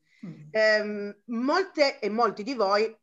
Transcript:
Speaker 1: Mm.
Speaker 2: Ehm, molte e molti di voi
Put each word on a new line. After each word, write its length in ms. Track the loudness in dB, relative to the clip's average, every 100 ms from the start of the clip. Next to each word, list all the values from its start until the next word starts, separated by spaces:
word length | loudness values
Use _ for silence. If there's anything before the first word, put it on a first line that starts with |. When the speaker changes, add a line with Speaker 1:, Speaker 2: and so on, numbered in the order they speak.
| _ _ -16
Speaker 1:
Mm. 240 | -16 -4
Speaker 2:
Ehm, 720 | 2 4 2 0 -6 -8 -12 -8
molte 720 | -4 0 0 0 2 0 2
e 100 | -4
molti 340 | 0 0 0
di 100 | -6
voi 420 | -2 2 2 0 -4